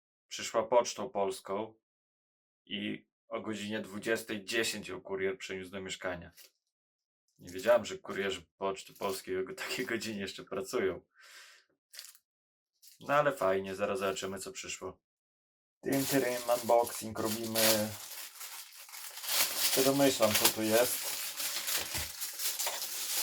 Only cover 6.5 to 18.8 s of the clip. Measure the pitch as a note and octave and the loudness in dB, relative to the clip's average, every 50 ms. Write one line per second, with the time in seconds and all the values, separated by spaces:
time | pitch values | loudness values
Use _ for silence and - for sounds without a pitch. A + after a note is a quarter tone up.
6.5 | _ _ _ _ _ _ _ _ _ _ _ _ _ _ _ _ _ _ F#2+ F2+ | _ _ _ _ _ _ _ _ _ _ _ _ _ _ _ _ _ _ -18 -10
7.5 | F2+ F#2 F#2 A2 A#2+ - G#2 - F#2+ - - - G2 F#2+ G2 G2 F#2 F2 - _ | -10 0 4 6 6 6 6 2 -4 -10 -8 -6 -2 0 0 0 -2 -4 -8 _
8.5 | _ _ G2 G2 F#2+ - - - - - - G2 F#2+ - - F#2 F#2 F#2+ F#2 - | _ _ -2 -2 -2 -4 -8 -14 -10 -6 -4 -4 -4 -4 -4 -4 -2 -2 -2 -4
9.5 | - - - - - B2+ B2+ A#2 A#2 A2 G#2 A2+ G#2+ G2+ G2 F#2+ - - F2+ - | -6 -8 -6 -6 -4 -4 -2 -2 -2 -2 -2 -4 -4 -4 -4 -6 -6 -10 -10 -6
10.5 | - B2+ B2+ - - A#2+ G2 F#2 E2+ - - _ _ _ - - - - - - | -6 -6 -4 -2 0 2 2 2 0 -2 -8 _ _ _ -20 -20 -20 -20 -20 -20
11.5 | - - _ _ _ _ _ _ - - - - - - _ _ _ _ _ _ | -20 -20 _ _ _ _ _ _ -20 -18 -18 -18 -20 -20 _ _ _ _ _ _
12.5 | _ _ _ _ _ _ - - - _ - B2 C#3+ D3 D3 C#3+ - - G2 F#2+ | _ _ _ _ _ _ -20 -20 -20 _ -2 2 4 4 4 4 2 2 2 2
13.5 | F#2+ G2 G2 G2 F#2+ F#2+ G2+ G2+ G2+ F#2+ G2 F#2+ F#2 - G2+ F#2+ G2 F#2+ - G2 | 2 2 0 -2 -2 -2 0 0 0 0 0 0 -2 -2 -4 -6 -6 -6 -8 -10
14.5 | F#2 - - F2 - - F#2+ F#2 F#2 - _ _ _ _ _ _ _ _ _ _ | -10 -10 -10 -10 -10 -10 -10 -12 -12 -14 _ _ _ _ _ _ _ _ _ _
15.5 | _ _ _ _ _ _ - - C3+ C#3 C3+ - C#3+ C#3 B2+ B2 B2 A#2+ - A#2+ | _ _ _ _ _ _ -2 0 0 0 2 2 2 2 4 2 0 -2 0 2
16.5 | A#2+ A#2+ A2+ A2 A#2 A#2 A#2+ A#2 - - G#2+ A2 G#2+ A2+ A#2+ A2 G#2+ A2+ A#2 A2 | 0 2 4 6 6 6 6 4 -2 -6 -8 -8 -4 -2 -2 -2 0 -2 -4 -2
17.5 | A2+ A2+ A2 A2 A2 G#2+ G#2+ G#2+ G#2 - - - - - - - - - - - | 2 4 6 6 6 6 4 0 -4 -8 -12 -12 -12 -12 -12 -12 -12 -14 -14 -12
18.5 | - - - - - - | -12 -12 -14 -14 -16 -18